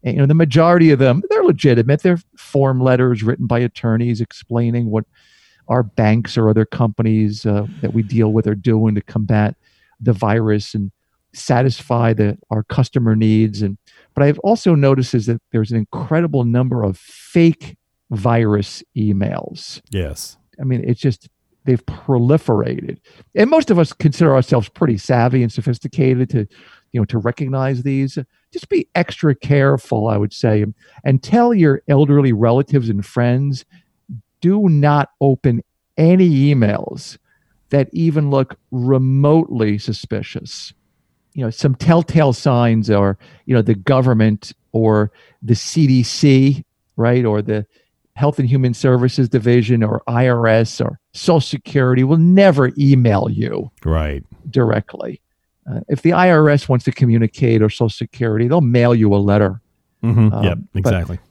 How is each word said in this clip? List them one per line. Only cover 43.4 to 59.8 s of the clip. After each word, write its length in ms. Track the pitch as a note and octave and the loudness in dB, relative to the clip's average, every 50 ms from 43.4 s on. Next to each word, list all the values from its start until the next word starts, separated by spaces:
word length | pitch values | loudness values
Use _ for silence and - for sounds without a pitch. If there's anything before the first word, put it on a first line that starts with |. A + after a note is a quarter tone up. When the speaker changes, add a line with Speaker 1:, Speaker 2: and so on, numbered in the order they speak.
| _ | _
Speaker 1:
you 80 | - B2+ | -2 0
know, 80 | A#2 | 0
the 140 | G#2+ G#2+ A2+ | 2 0 -2
government 760 | G2 F#2 - C#3 C3 B2+ C3 A#2+ A2 A2 A2 G#2+ G2+ - - - _ _ _ | -2 0 0 0 2 2 2 2 2 2 2 0 -2 -8 -18 -20 _ _ _
or 400 | - A#2 A2 A2 G#2+ G#2+ G#2 G2+ _ _ _ _ _ _ - | -4 0 2 2 2 2 0 -2 _ _ _ _ _ _ -2
the 120 | A2 A#2+ | -2 -2
C 300 | - - - - E3 D#3 | -2 -2 -6 -2 0 2
D 160 | C3+ C3 B2+ | 2 2 2
C, 640 | A#2 - - - - C#3+ C3+ C3+ C3+ C#3 C#3 C#3+ - _ _ _ _ _ _ | 0 -2 -2 0 2 4 4 4 4 2 0 -2 -8 _ _ _ _ _ _
right, 260 | - A#2 A#2 B2 B2+ A#2+ | -2 0 0 0 0 0
or 200 | A2 G#2 G#2 G#2 | 0 -2 -2 -2
the 240 | G#2+ G#2+ G#2+ G#2 _ _ _ _ _ _ _ _ _ _ | -4 -6 -6 -6 _ _ _ _ _ _ _ _ _ _
Health 220 | - C#3 D3 D3 - | -2 -2 -2 0 -2
and 100 | C3+ A#2+ | -2 0
Human 240 | C3+ C3+ B2+ B2+ A#2+ | 0 0 0 -2 -2
Services 560 | - - C3+ B2+ B2 B2 B2+ - - C3 A2+ | 0 0 2 2 2 2 0 0 0 -2 0
Division 520 | - B2+ G#2 A#2+ A#2+ B2 A2+ A2 B2 A#2 | 0 0 2 2 2 2 2 2 0 0
or 220 | A2 G#2+ A2 - _ | 0 -2 -4 -6 _
I 200 | - A#2+ A#2+ B2+ | -4 -2 0 2
R 180 | B2+ A#2+ A#2+ A#2 | 2 0 2 2
S 360 | A2+ A2 A2+ A2+ A2+ - - | 2 2 2 0 -2 -4 -6
or 180 | A#2+ - D3+ - _ _ _ | -6 -6 -6 -12 _ _ _
Social 260 | - - - E3+ D#3+ | -6 0 2 2 2
Security 640 | - - - A#2+ _ - - C#3+ B2+ B2+ B2+ B2+ C3 | 0 -2 -8 -12 _ -4 -2 0 2 2 2 2 2
will 140 | C3 D#3+ | 2 2
never 540 | E3 E3 F3 F#3 G3 G3 F#3+ D3 C#3 C3 B2 - | 4 4 4 6 6 6 4 4 4 0 0 0
email 520 | - C#3+ C#3 C#3 B2+ A#2+ A#2 G2+ G2 - - | 0 2 4 4 4 4 2 2 2 0 -2
you 420 | G#2 G2+ G2+ - G#1 - - - _ _ - | -4 -6 -6 -6 -6 -8 -10 -12 _ _ -4
Speaker 2:
Right. 400 | D#2 D#2 D#2+ D2+ D2+ C#2+ C#2 - _ - _ _ C#3+ | -2 -2 0 -2 -4 -6 -8 -12 _ -20 _ _ -6
Speaker 1:
directly. 720 | - C3+ A#2+ A2 A2 A2 - - - - - - - _ _ _ _ _ _ _ _ _ _ - | -2 -2 0 0 0 -2 -4 -8 -14 -14 -14 -14 -14 _ _ _ _ _ _ _ _ _ _ -12
Uh, 100 | B2 E3+ - | -12 -12 -6
if 140 | - D3+ C3 | -6 -6 -2
the 100 | _ E3 | _ 0
I 180 | F3 E3+ F3+ F#3 | 2 4 4 4
R 200 | E3+ D#3 D#3 D3+ | 4 4 4 4
S 180 | D3 C#3 - | 2 2 0
wants 160 | - C3 A#2+ - | 0 -2 0 0
to 60 | C3+ | -4
communicate 720 | - - C3+ A#2 A2+ A#2 A2+ G#2+ _ - C#3 A#2 A2+ A2 | -2 0 2 2 2 2 2 0 _ -2 0 0 2 2
or 80 | G#2+ G#2+ | 2 0
Social 180 | - - A#2+ | 0 -2 -4
Security, 600 | A2 - - A#2 - _ - A#2+ A2+ G#2+ G#2+ A#2+ A#2+ | -4 -2 -6 -12 -14 _ -6 -4 -2 -2 -2 0 0
they'll 100 | D3+ F3 | 0 0
mail 340 | D3+ A#2+ A#2+ B2 A#2+ A#2+ A#2+ | 2 2 2 2 4 4 4
you 220 | A#2 A2 G#2 G2+ | 4 4 2 2
a 20 | |
letter. 440 | G2+ G2+ G2+ G2+ G#2 G#2 F#2+ F#2+ A2+ _ _ _ _ | 2 2 2 2 2 2 0 -2 -6 _ _ _ _